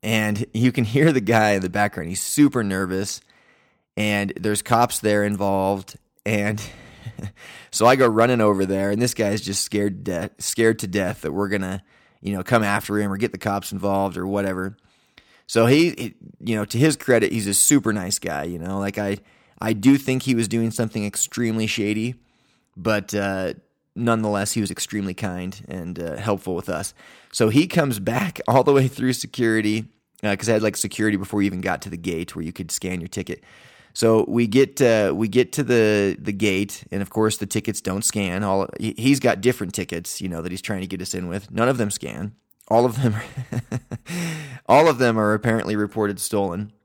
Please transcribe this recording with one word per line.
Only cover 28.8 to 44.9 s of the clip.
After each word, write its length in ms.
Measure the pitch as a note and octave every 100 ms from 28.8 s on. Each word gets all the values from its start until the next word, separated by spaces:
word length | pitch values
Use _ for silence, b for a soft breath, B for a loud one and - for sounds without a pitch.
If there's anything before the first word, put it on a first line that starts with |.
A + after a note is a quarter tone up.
| C3
through 240 | C3 B2+
security, 680 | B2 - - A#2 A2 G#2+ A2 G#2+ _ _ _
uh, 120 | G#2+ G2+
'cause 120 | G#2+
I 40 |
had, 80 | A2
like, 140 | G#2+ G2+
security 400 | G#2 - G#2+ G2+
before 200 | F#2+ G#2
we 80 | G2
even 140 | F#2
got 220 | F#2 D#2+
to 80 | G2
the 60 | E2+
gate 360 | F2 E2 F2
where 100 | -
you 80 | D#2+
could 180 | - F2
scan 300 | - F#2 F2+
your 80 | E2+
ticket. 340 | - F2+ - B B B B B
So 300 | - A2+ A2 -
we 200 | A#2 A#2
get, 340 | A#2+ C3+ -
uh, 320 | B2+ A2 G2
we 140 | D#2 A2
get 240 | A#2+ A#2+
to 100 | -
the, 540 | B2 A#2+ A2 G#2 G2+ -
the 140 | G#2
gate, 500 | G2+ G#2 F#2+ G2+ - -
and 120 | G2
of 80 | G2
course 260 | - G#2+ G#2+
the 100 | G2+
tickets 360 | A2 G#2 G#2
don't 200 | - F#2+
scan. 400 | - G#2+ G2 F#2
All 260 | G#2 G2 F#2+ -
he, 140 | A2 -
he's 240 | B2 C#3
got 220 | B2+ F#2+
different 320 | A2 B2 F#2
tickets, 440 | - F#2 E2+ E2+ -
you 80 | F#2
know, 100 | E2
that 100 | E2+
he's 120 | F2+
trying 180 | - F#2+
to 60 | F#2
get 160 | F#2
us 100 | F#2+
in 160 | F#2+ F2+
with. 220 | F#2 -
None 180 | - A#2+
of 80 | C3
them 140 | G#2
scan. 420 | - C2+ A1+ G2+ - _ _ _
All 180 | A2+ A#2+
of 160 | A2+
them, 120 | C3 G#2+ - - B2
<laughs> 1160 | A#2 - B2 _ - - F3 E3+ D#3 D3 C3 -
all 220 | B2+
of 100 | D#3+